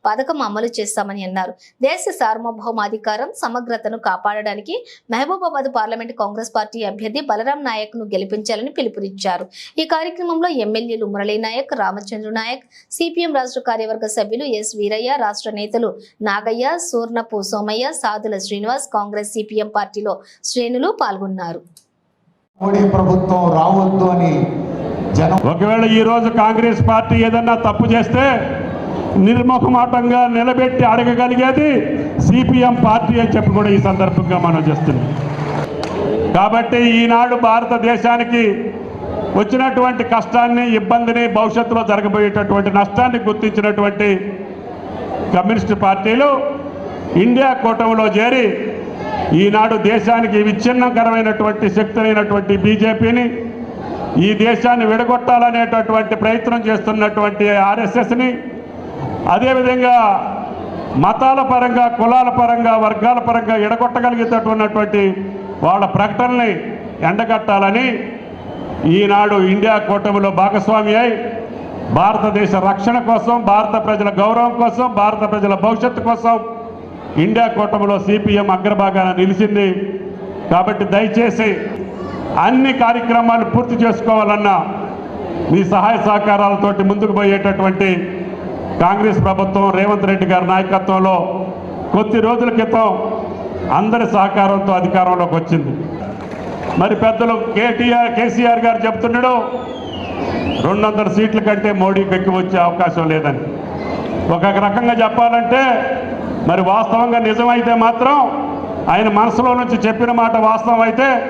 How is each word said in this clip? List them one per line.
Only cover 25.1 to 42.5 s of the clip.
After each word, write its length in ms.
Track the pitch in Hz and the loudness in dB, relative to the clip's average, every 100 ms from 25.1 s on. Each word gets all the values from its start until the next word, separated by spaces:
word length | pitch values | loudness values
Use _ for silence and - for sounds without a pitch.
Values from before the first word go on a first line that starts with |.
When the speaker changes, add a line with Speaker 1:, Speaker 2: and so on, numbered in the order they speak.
| - | 0
Speaker 2:
జనం 200 | 160 185 175 | 2 2 0
Speaker 3:
ఒకవేళ 320 | 170 208 226 226 220 | 0 2 2 4 4
ఈ 20 | 220 | 4
రోజు 200 | 233 226 226 | 2 2 2
కాంగ్రెస్ 400 | 214 220 233 214 226 | 2 2 0 2 2
పార్టీ 260 | 226 226 233 226 | 2 2 2 2
ఏదన్నా 260 | 233 233 226 - | 2 2 2 0
తప్పు 180 | - - | 0 2
చేస్తే 320 | 226 220 240 277 233 - - - - - - - 190 190 | 2 2 2 2 0 -2 -6 -6 -8 -8 -6 -2 2 4
నిర్ముఖమాటంగా 920 | 240 247 254 247 247 247 247 240 247 247 233 | 4 2 2 4 2 2 2 2 2 2 2
నిలబెట్టి 460 | 240 254 254 254 240 | 2 2 0 2 2
అడగగలిగేది 760 | 233 240 233 247 247 262 262 302 262 - - - - - | 4 2 2 2 2 2 4 2 2 0 -4 -4 0 4
సీపీఎం 500 | 247 254 247 247 240 220 | 4 4 4 4 4 4
పార్టీ 260 | 226 220 233 | 4 2 2
అని 100 | 226 226 | 2 2
చెప్పి 180 | - 196 | 2 2
కూడా 100 | 208 202 | 4 4
ఈ 20 | 196 | 2
సందర్భంగా 520 | 190 190 185 170 180 170 | 2 2 2 0 0 2
మనం 140 | 160 156 | 2 2
చేస్తున్నాం. 380 | 147 147 127 120 147 - - 147 147 - - - - 190 214 214 170 | 0 0 0 -2 -4 -6 -6 -6 -6 -6 -8 -6 -4 -2 -2 0 2
కాబట్టి 440 | 202 226 233 240 240 226 | 2 2 0 2 4 4
ఈనాడు 380 | 233 233 247 247 240 | 4 2 2 2 2
భారతదేశానికి 920 | 226 233 240 226 240 233 240 233 240 220 202 - - - - - - - 190 | 2 2 0 0 2 2 0 0 2 2 0 -6 -8 -12 -10 -8 -6 -2 0
వచ్చినటువంటి 640 | 208 254 262 254 247 233 226 | 0 0 0 2 0 0 0
కష్టాన్ని, 520 | 226 - 240 240 240 240 220 | 0 2 0 2 2 2 0
ఇబ్బందిని, 460 | 190 233 233 240 233 202 | 2 0 2 0 0 2
భవిష్యత్తులో 460 | 220 240 233 233 202 | 0 0 0 -2 0
జరగబోయేటటువంటి 800 | 208 202 208 208 208 202 | 0 0 2 2 0 0